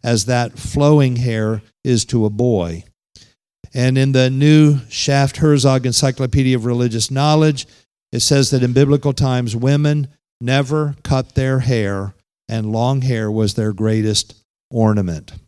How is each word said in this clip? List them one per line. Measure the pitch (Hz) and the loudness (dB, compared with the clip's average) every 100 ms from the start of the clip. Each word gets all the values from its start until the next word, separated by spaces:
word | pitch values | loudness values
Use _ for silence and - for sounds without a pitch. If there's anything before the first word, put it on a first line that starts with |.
as | 120 117 104 | 0 -2 0
that | 123 117 - | -2 -4 -8
flowing | - 135 143 151 131 123 | -8 0 4 4 2 0
hair | 123 110 107 110 _ _ | -2 -2 -2 -4 _ _
is | 127 117 - | -2 -2 0
to | 120 107 | -2 -2
a | |
boy." | 104 123 107 85 85 - _ _ - - _ _ _ - | 0 0 0 -2 -8 -14 _ _ -20 -20 _ _ _ -10
And | 131 127 131 | -2 0 2
in | 135 | 2
the | 131 127 | 2 2
new | 131 147 156 151 143 113 | 2 4 6 6 2 -2
Schaft-Herzog | - - 139 135 - 151 143 135 131 123 | -6 -2 0 0 0 2 4 2 2 0
Encyclopedia | 117 135 127 127 139 131 127 | 0 -2 -2 -2 0 0 0
of | 117 | -2
Religious | 120 123 113 110 | -2 -2 -2 -4
Knowledge, | 135 151 156 156 139 - _ _ _ _ | 0 2 4 2 0 -10 _ _ _ _
it | 123 | -4
says | - 139 131 | 0 2 2
that | 135 | 0
in | 123 | 2
biblical | 123 139 143 143 | 2 2 2 0
times, | 123 135 127 120 113 | -2 -2 -2 -2 -2
women | 127 143 147 147 139 _ _ _ | 0 0 0 -2 -4 _ _ _
never | 120 135 131 151 147 139 | -2 -2 0 -2 -4 -6
cut | - 135 127 - | -2 -2 0 -2
their | 131 131 | 0 -2
hair, | 123 120 101 98 101 - _ _ - | 0 -2 -2 -4 -8 -12 _ _ -10
and | 113 107 | -6 -4
long | 110 123 139 | -2 -2 -2
hair | 131 117 107 | -2 -2 -2
was | 110 104 | 0 -2
their | 110 107 | 0 -4
greatest | 98 110 110 107 101 - - _ _ _ | -2 -2 0 0 -2 -6 -18 _ _ _
ornament. | 117 110 104 92 80 - - | 0 2 2 -2 -6 -12 -20